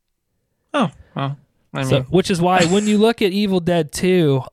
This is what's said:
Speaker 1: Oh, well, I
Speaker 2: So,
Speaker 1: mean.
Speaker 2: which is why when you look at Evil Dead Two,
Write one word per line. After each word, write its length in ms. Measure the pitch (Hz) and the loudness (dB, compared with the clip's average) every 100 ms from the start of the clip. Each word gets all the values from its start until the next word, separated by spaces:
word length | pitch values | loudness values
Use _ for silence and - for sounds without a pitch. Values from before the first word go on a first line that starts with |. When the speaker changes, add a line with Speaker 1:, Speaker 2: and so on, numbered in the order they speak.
| _ _ _ _ _ _ _ | _ _ _ _ _ _ _
Speaker 1:
Oh, 160 | 294 175 - - - | -4 -4 -6 -16 -8
well, 220 | 139 143 _ _ _ 139 | -8 -10 _ _ _ -8
I 80 | |
Speaker 2:
So, 140 | 131 139 | -2 -2
Speaker 1:
mean. 60 | 131 | 2
Speaker 2:
which 260 | 170 185 | 2 2
is 100 | 175 | 0
why 240 | 180 185 170 | 2 2 2
when 220 | 196 208 | 2 2
you 100 | 208 | 2
look 240 | 220 233 | 2 2
at 100 | 202 | -2
Evil 280 | 196 208 185 | 0 -2 -2
Dead 320 | 170 175 156 | 0 -2 -2
Two, 500 | - 185 185 151 135 - | -4 0 2 2 0 -4